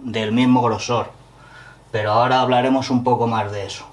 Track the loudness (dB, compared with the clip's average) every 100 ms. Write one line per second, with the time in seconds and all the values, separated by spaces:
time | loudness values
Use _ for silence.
0 | -8 -4 -2 2 4 4 2 -2 -2 -4
1 | -4 -12 -20 -20 -20 -20 -20 -20 -10 -6
2 | 0 2 2 2 2 2 2 0 0 0
3 | 0 0 0 -2 -4 -8 -10 -12 -18